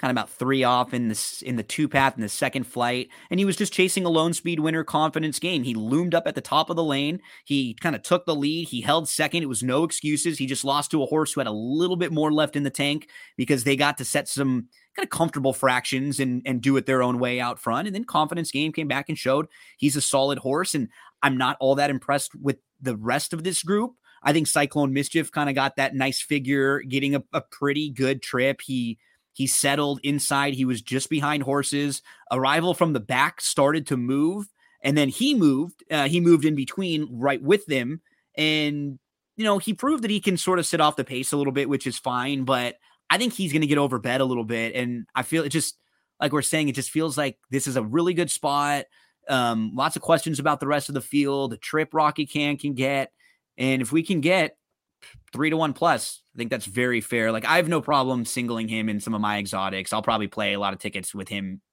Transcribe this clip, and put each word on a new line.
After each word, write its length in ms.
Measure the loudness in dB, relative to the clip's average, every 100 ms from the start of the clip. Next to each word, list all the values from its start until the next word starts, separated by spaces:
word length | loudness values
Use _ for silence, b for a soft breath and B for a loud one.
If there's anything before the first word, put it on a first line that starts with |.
kinda 120 | -2
about 180 | -2 -4
three 320 | -4 0 2
off 320 | 4 4 2
in 140 | 0 -2
the 40 |
s-, 280 | -2 -6 -8
in 140 | -6 -6
the 80 |
two 240 | -4 -2 0
path 260 | 2 2
in 60 | 0
the 80 | -6
second 400 | -2 -2 -2 -6
flight, 400 | -2 -2 -2 -6 B B
and 120 | 0
he 40 |
was 120 | 2 0
just 160 | -2
chasing 320 | 2 2 2
a 60 | 2
lone 220 | 2 2
speed 280 | 0 -2 -2
winner 240 | 0 -2
confidence 560 | -2 0 0 0 -2 -2
game. 240 | -2 -2
He 100 | -2
loomed 400 | -2 0 0 2
up 140 | 0 0
at 80 | -6
the 40 |
top 300 | -2 0 0
of 60 | 0
the 80 |
lane. 360 | 0 0 -2 -4 B B
He 300 | -2 -2 -2 -4
kinda 160 | -4 -2
took 280 | 0 0 2
the 80 | -2
lead. 320 | 0 -2 -4
He 120 | -4
held 280 | 2 2 2
second. 340 | -2 0 0
It 60 | -2
was 120 | -2
no 180 | 0 2
excuses. 560 | 0 -2 -2 0 0 -2
He 80 | -2
just 180 | -2
lost 280 | 0 0 2
to 100 | 0
a 40 | 2
horse 260 | 0 0
who 80 | -2
had 80 | -2
a 40 |
little 440 | -4 -2 0 0 0
bit 160 | 0
more 180 | 2 2
left 240 | 2 2
in 80 | 0
the 80 | -2
tank 380 | 0 -2 -2 -6 B B -4
because 280 | 2 2
they 100 | 4
got 240 | 4 2 0
to 60 |
set 240 | -2 -2 -2
some 400 | -2 0 0 -4 b b
kinda 140 | -8 -6
comfortable 440 | 0 -2 0 0
fractions 680 | 2 2 2 0 -2 -2 -2
and, 220 | 0 -2 -2
and 160 | -2
do 140 | 2 2
it 100 | 2
their 160 | 2
own 160 | 2 2
way 220 | 0 0
out 180 | -4 -4
front. 300 | -2 -2 -2
And 60 |
then 100 | -6
Confidence 480 | -2 0 0 -2 -4
Game 180 | -2 -2
came 160 | -2 -2
back 220 | -2 -4
and 100 | -4
showed 300 | 0 0 -2 B B B
he's 180 | 0 2
a 40 |
solid 380 | 0 2 2 0
horse, 380 | -2 -2 0 -2
and 120 | -4 B B 0
I'm 120 | 2 4
not 200 | 0 2
all 160 | 2
that 160 | 4 2
impressed 460 | 0 0 -2 -2 -4
with 220 | -4 -4 _ -8
the 160 | -4 -4
rest 360 | -2 -2 -2
of 100 | -4
this 220 | -4 -4
group. 300 | 0 0 -2 -8 b b
I 120 | 4
think 140 | 4 4
Cyclone 460 | 2 2 2 2
Mischief 400 | 0 0 -2 -2
kinda 200 | -2 0
got 240 | 2 0 0
that 180 | -2
nice 260 | 0 0 -2
figure, 600 | -2 -2 0 2 2 0
getting 340 | 0 -2 0
a, 80 | -2 -2
a 80 | -8
pretty 500 | -8 -4 -2 0 -2
good 320 | 0 0 0
trip. 380 | -2 0 2 0
He, 360 | -4 -4 -2 -6 _ _ _
he 140 | -4 0
settled 540 | 2 2 2 0 0
inside. 520 | -2 0 0 0 0
He 100 | 0
was 180 | 0 0
just 260 | -2 -4 -2
behind 360 | -2 0 -2
horses. 580 | 0 0 0 -2 -2 -4 B B B
Arrival 420 | 0 2 2 2
from 180 | 2 2
the 80 | 2
back 400 | 0 2 2 2
started 460 | -4 2 2 2 -2
to 100 | -2
move, 520 | 0 2 0 -2 -8 _ b b
and 160 | 0 2
then 100 | 2
he 260 | 2 2
moved. 500 | 4 4 4 -2 -8 -4
Uh, 180 | 0 2
he 120 | 4
moved 240 | 6 6
in 100 | 6 0
between 520 | -2 -4 -2 -2 -4
right 280 | -2 0 0
with 260 | 2 2 2
them. 340 | -2 -2 -6 _ _ _ 0
And, 600 | 2 2 0 -2 -4 -8 _ _ _ -4
you 80 |
know, 140 | 0 0
he 140 | 0
proved 300 | -2 0 0
that 60 | 0
he 100 | 0
can 160 | 0 0
sort 220 | 2 0
of 80 | 2
sit 140 | 4
off 160 | 2 2
the 80 |
pace 280 | -4 -4 -2
a 40 | 0
little 160 | 0
bit, 160 | 0 0
which 180 | -2 -2
is 100 | -6
fine, 460 | -4 -2 -2 -2
but 320 | 0 0 0 -8 b b 0
I 80 | 2
think 140 | 2
he's 200 | 0 0
gonna 140 | 2 4
get 120 | 4
overbet 420 | 2 0 -2 0
a 40 |
little 200 | 0 0
bit. 300 | -2 -2 -2
And 320 | -2 -4 -4 -6
I 80 | -6
feel 220 | -2 -2
it 60 | 0
just, 280 | -2 -2 -8 _ _ _ -4
like 120 | -2
we're 100 | 0
saying, 260 | 0 0 0
it 60 |
just 160 | -2 -4
feels 260 | -2 -2 -2
like 220 | -4 -4 -4
this 180 | -4 -2
is 80 | -2
a 60 |
really 300 | 0 0 0
good 160 | 0 -2
spot. 540 | -2 -2 0 0 -2 -4 b b b -2
Um, 440 | 2 2 0 -2
lots 200 | -2 -2
of 80 | -2
questions 380 | 2 2 2 -2
about 180 | 0 0
the 80 | 0
rest 220 | -2 -2
of 60 |
the 60 | -6
field, 520 | -2 0 2 0 -2
the 40 | -6
trip 380 | -4 -2 0
Rocky 320 | 2 2 0 -4
Can 300 | -2 -2 -2
can 180 | -4
get. 380 | -2 0 0 -4 b b b b -4
And 240 | 0 0
if 100 | 0
we 100 | 0
can 180 | 0 0
get 360 | 2 2 0 -4 _ _ _ _ B B _
three 180 | -2 0
to 60 | 0
one 160 | 0
plus, 500 | 2 2 2 -2 -12 _
I 40 | -10
think 120 | -4
that's 140 | -4
very 360 | -4 -2 0 0
fair. 320 | -2 0 0
Like, 120 | 0
I 120 | 2 2
have 120 | 2
no 120 | 0
problem 440 | 2 2 2 0
singling 440 | -2 -4 -4 -4 -2
him 200 | -2 -2
in 120 | -2
some 140 | -2
of 60 | -2
my 180 | 0 -2
exotics. 540 | -4 -4 -4 -4 -4
I'll 100 | -2
probably 260 | 0 0 -2
play 240 | -4 -2
a 60 | -2
lot 120 | -2
of 60 | -4
tickets 360 | -8 -8 -10
with 140 | -10 -8
him, 320 | -6 -6 -10 _